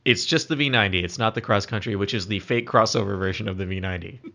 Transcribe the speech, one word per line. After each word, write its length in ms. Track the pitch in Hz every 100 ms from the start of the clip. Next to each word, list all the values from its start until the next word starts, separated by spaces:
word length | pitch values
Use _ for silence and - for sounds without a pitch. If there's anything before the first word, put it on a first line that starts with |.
| -
It's 180 | 120
just 240 | - 160 -
the 80 | 151
V 140 | 143
ninety. 340 | 123 101 92
It's 140 | 87 -
not 160 | 110
the 80 | 117
Cross 240 | - 104 -
Country, 300 | 107 107 101
which 180 | 98
is 140 | 113 92
the 120 | 104
fake 300 | - 120 117
crossover 480 | 120 110 - 101 98
version 320 | 95 92 104
of 80 | 95
the 80 | 92
V 140 | 95
ninety. 420 | 92 90 - - -